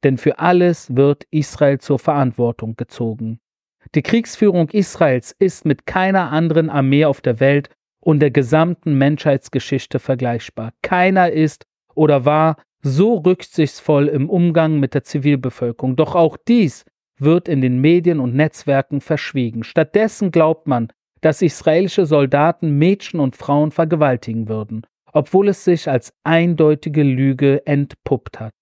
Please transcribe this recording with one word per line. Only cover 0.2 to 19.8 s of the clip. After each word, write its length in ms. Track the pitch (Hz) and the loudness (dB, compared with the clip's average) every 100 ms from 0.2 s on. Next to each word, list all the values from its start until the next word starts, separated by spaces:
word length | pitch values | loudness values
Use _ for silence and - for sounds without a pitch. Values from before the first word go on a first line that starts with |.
| - - | -2 0
alles 560 | 165 180 175 170 - 123 | 0 2 2 0 -4 0
wird 300 | 139 143 - | 2 0 -4
Israel 480 | 156 143 - 143 139 | -4 -4 0 0 0
zur 200 | - 139 | -2 -2
Verantwortung 760 | - 143 131 117 120 117 113 113 | 0 0 -2 0 -4 -4 -10 -10
gezogen. 640 | 117 - 113 110 110 113 _ _ _ _ - 156 | -12 -8 -8 -6 -10 -10 _ _ _ _ -6 -4
Die 60 | |
Kriegsführung 680 | - 233 233 - 208 180 160 | 0 -2 -2 0 2 2 0
Israels 640 | 208 196 - 160 127 - - | -2 -4 0 0 0 -4 -2
ist 260 | 190 - 156 | -2 0 -2
mit 200 | 143 - | -2 -4
keiner 460 | - 185 190 170 | -2 0 0 0
anderen 380 | 151 165 156 160 | -2 0 0 0
Armee 360 | 143 135 143 151 | 0 2 2 2
auf 160 | 139 | 0
der 180 | - 113 | -4 0
Welt 300 | 135 143 143 _ _ _ | 2 2 -2 _ _ _
und 180 | - 151 | 0 2
der 120 | 147 | 2
gesamten 680 | 131 123 156 165 170 - 139 | 2 0 2 0 -2 -2 2
Menschheitsgeschichte 1000 | 139 147 156 135 - 135 - 135 - 131 | 2 0 0 -2 -2 -8 -4 -6 -4 -8
vergleichbar. 760 | - 131 123 117 - - 113 _ | -4 -4 -4 -6 -10 -14 -14 _
Keiner 500 | - 180 185 190 175 | -4 0 2 2 2
ist 340 | 156 156 - _ _ _ - | 2 0 -2 _ _ _ 0
oder 300 | 151 143 127 | 2 4 2
war 320 | 151 160 156 _ _ | 2 0 -2 _ _
so 340 | 139 135 208 226 | -4 2 2 2
rücksichtsvoll 920 | 160 180 - - 151 - - 147 143 | 0 -2 -4 -4 -4 -4 0 0 2
im 220 | 147 147 | -2 -2
Umgang 500 | 190 175 165 160 151 | 0 2 2 0 0
mit 140 | 135 | -2
der 100 | 147 | -4
Zivilbevölkerung. 920 | - 147 139 143 127 - 123 117 131 131 | -6 -4 0 0 -2 -6 -6 -4 -4 -2
Doch 200 | 156 180 | 0 2
auch 220 | 165 - | 0 0
dies 480 | - 240 170 - _ _ _ _ | 0 2 2 -2 _ _ _ _
wird 300 | 139 170 175 | 2 2 0
in 140 | 143 | -2
den 180 | 127 127 | 0 2
Medien 380 | 147 175 170 165 | 2 2 2 -2
und 160 | 127 123 | -2 -2
Netzwerken 680 | 156 - - 139 - 143 | -2 -4 -2 -2 -2 -8
verschwiegen. 640 | - 151 - 139 120 117 | -4 -6 -4 -4 -4 -6
Stattdessen 680 | 110 - | -4 -2